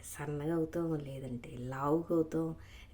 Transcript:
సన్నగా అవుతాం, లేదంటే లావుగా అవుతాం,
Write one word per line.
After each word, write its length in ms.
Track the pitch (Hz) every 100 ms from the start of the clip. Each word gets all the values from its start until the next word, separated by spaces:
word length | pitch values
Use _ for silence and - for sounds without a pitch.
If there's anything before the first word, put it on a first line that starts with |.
| -
సన్నగా 500 | - 147 147 151 165
అవుతాం, 400 | 160 170 165 151
లేదంటే 640 | 143 135 131 120 - 123
లావుగా 580 | 127 131 143 160 165 165
అవుతాం, 400 | 160 160 165 160 - - -